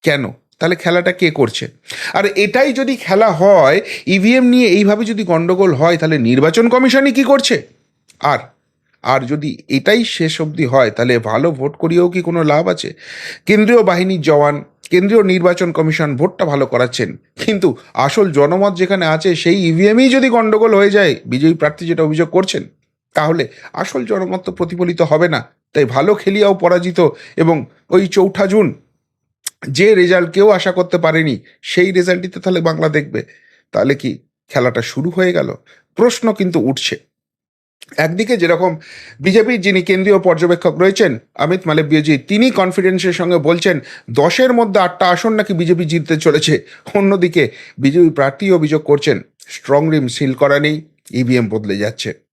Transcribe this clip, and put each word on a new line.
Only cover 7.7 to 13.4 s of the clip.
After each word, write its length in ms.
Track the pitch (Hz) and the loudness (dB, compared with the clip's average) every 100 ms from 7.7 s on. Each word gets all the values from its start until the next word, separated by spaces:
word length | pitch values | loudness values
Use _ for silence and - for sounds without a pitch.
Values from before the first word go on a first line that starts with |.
| _ _ _ _ _ | _ _ _ _ _
আর, 200 | 143 131 - _ _ _ _ _ | -2 -2 -4 _ _ _ _ _
আর 220 | 117 135 123 | -2 -2 -2
যদি 320 | 151 117 - _ | -6 -6 -12 _
এটাই 380 | 135 170 220 226 | -2 2 0 0
শেষ 360 | - 160 - | -4 -4 -4
অবধি 240 | 156 156 135 | -6 -4 0
হয়, 260 | 135 117 | 2 0
তাহলে 280 | 107 123 120 | 0 0 0
ভালো 320 | 110 113 165 | 0 -2 -2
ভোট 220 | 139 139 - | -2 -8 -4
করিয়েও 340 | 165 170 175 | -2 2 0
কি 120 | 180 | -2
কোনো 220 | 170 170 | -4 -2
লাভ 240 | 156 147 185 | 0 0 0
আছে? 260 | 180 - - - - - - | -4 -6 -12 -20 -18 -18 -14